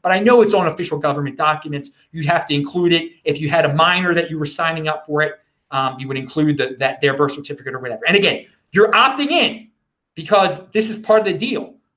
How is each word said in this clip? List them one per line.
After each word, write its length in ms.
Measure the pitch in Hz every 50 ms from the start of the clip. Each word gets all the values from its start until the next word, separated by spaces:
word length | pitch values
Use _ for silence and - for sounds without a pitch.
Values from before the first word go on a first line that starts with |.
| -
but 80 | 180
I 80 | 185 190
know 220 | 208 247 247 240
it's 120 | 214 202 208
on 140 | 185 175
official 320 | 160 160 - 170 - 151 143
government 360 | 151 147 143 147 143 139 -
documents. 520 | - 156 156 151 151 - 151 143 143 139 - _ _ _ _
You'd 140 | - 165 147
have 200 | 165 170 170 -
to 60 | - 143
include 400 | 143 143 - - 180 175 175 170
it. 180 | 165 160 - - _ -
If 160 | 156 143 143
you 100 | 156 139
had 160 | 170 165 147
a 80 | 139 143
minor 400 | 156 165 175 180 180 180 175 170
that 160 | 170 165 160
you 80 | 160
were 80 | 151 147
signing 420 | 147 - - 165 165 165 160 156
up 180 | 156 156 - -
for 160 | 151 147 151
it, 180 | 151 147 - - _ _ _ _ _ -
um, 260 | 139 135 135 127 127
you 100 | 127 135
would 100 | 135 135
include 400 | 131 127 - - 156 151 151 147
the, 180 | 139 127 131 131 -
that, 220 | 135 127 - -
their 140 | 143 139 135
birth 180 | 143 147 139 -
certificate 400 | 147 - - 143 - - 131 127
or 60 | 127
whatever. 260 | 127 123 113 - 160
And 80 | 170 185
again, 300 | 202 196 151 - - - _ _ _ _ _ -
you're 180 | 190 220 -
opting 400 | - 220 254 269 277 285 285 285
in 380 | 349 320 220 147 - - - _ _ _ _ _ _ _ _ _ _
because 540 | 170 156 - 208 196 190 160 - - - -
this 200 | - 220 220 -
is 80 | -
part 220 | - - - 214 214
of 60 | 208
the 80 | 190 170
deal. 420 | 151 226 269 - - - - - _ _ _ _